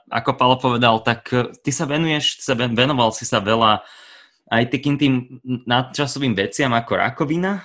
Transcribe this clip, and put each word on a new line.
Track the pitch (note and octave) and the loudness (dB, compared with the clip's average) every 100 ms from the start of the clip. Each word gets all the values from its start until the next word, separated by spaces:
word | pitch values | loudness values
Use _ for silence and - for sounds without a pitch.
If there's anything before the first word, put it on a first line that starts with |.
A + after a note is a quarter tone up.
| - | -8
ako | A2 C3+ B2+ | -4 -2 2
Pavol | B2+ B2+ | 2 4
povedal, | C3 A#2+ B2 A2 | 2 2 2 2
tak, | A#2+ A2+ - | 0 -2 0
e, | B2 A#2 - | 0 -2 -6
ty | - | -6
sa | C#3 D3+ | -4 -2
venuješ, | D3 E3 D3+ C#3 - | -2 0 0 -2 -4
sa | - | -4
ven-, | A#2+ B2 A2+ | -2 0 0
venoval | C3+ C3+ A#2+ - | 2 2 2 0
si | |
sa | A#2 A#2 | -2 0
veľa | G2 A2+ A2 G#2+ - - - - _ _ - | 2 4 4 2 -2 -20 -20 -20 _ _ -2
aj | A#2 B2 | 0 0
takým | C3 C#3+ C#3+ | -2 -2 0
tým | C#3+ B2+ B2+ B2+ B2+ B2 | 2 0 -4 -14 -8 -6
nadčasovým | - B2 B2+ - C#3+ C#3 C3+ | 0 0 0 -4 -4 -2 -2
veciam | G2 G2+ - C3+ | 0 -2 -2 0
ako | A#2 - F#2 | 0 0 -2
rakovina | G#2 - D3 E3 F#3+ G3+ | -2 -2 -4 -2 -2 -6